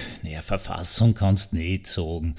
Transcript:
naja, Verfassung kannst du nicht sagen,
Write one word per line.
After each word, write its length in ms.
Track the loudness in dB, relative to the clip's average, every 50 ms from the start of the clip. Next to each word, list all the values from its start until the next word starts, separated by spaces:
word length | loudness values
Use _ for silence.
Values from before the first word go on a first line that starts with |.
| 0 -6 -10 -10
naja, 200 | -10 -8 -8 -8
Verfassung 720 | -4 -2 -4 -2 -2 -6 -6 -6 -6 -4 2 4 4 4 6
kannst 360 | 6 4 4 4 4 2 -2
du 60 | -4
nicht 300 | -2 0 0 -2 -2 -4
sagen, 480 | -4 -4 -4 -2 -2 -2 -2 -2 -2 -4